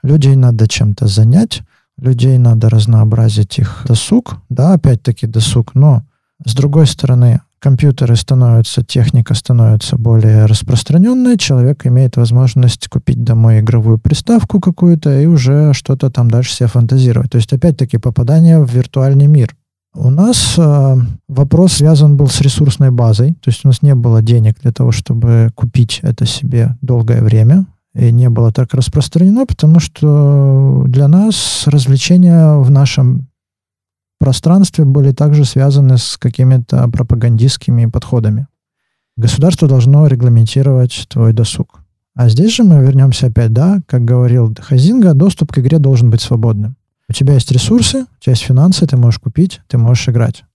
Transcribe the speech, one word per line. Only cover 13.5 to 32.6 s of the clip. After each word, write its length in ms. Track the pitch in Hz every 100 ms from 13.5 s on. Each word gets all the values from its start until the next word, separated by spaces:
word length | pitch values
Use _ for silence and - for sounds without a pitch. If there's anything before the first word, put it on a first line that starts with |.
| 110
игровую 400 | 110 113 110 110
приставку 600 | - 147 - 233 - 202
какую-то 600 | 180 170 175 165 151 135
и 60 | 156
уже 440 | 165 127 143 151
что-то 360 | 135 - 135 135
там 220 | 127 120
дальше 240 | 120 123 -
себе 120 | 120
фантазировать. 640 | 123 117 131 127 120 123
То 80 | 117
есть, 160 | 110
опять-таки, 460 | 131 170 139 123 117
попадание 600 | 120 110 120 156 165 165
в 140 | 135
виртуальный 540 | 123 127 - 135 139 143
мир. 280 | 151 117 - _ _ _
У 160 | - 127
нас, 460 | 139 214 240 - -
э, 400 | 160 143 135 131 120 - _
вопрос 460 | 131 139 131 185
связан 440 | - 147 156 151 143
был 100 | 143
с 140 | -
ресурсной 480 | 139 - 147 - 135
базой, 440 | 123 117 107 127
то 180 | 165 -
есть 140 | 117 143
у 20 |
нас 160 | 123
не 100 | 143
было 280 | 131 120 113
денег 360 | 110 120 110 110
для 100 | 123
того, 200 | 117 123
чтобы 600 | 113 - 117 117 117 113
купить 460 | - 117 127 117 -
это 240 | 147 117 113
себе 520 | - 127 123 117 120
долгое 400 | 127 120 110 117
время, 460 | 110 110 113 175 185 _ _
и 160 | - 123
не 200 | 117 123
было 240 | 113 117
так 200 | 107 127
распространено, 720 | 131 123 151 139 170 185 220 269
потому 360 | - 151 165
что 1040 | - - 151 147 143 143 139 135 135 131 131
для 220 | 127 143
нас 580 | 170 220 - - - -
развлечения 880 | 143 127 135 - 180 180 170 160
в 160 | 151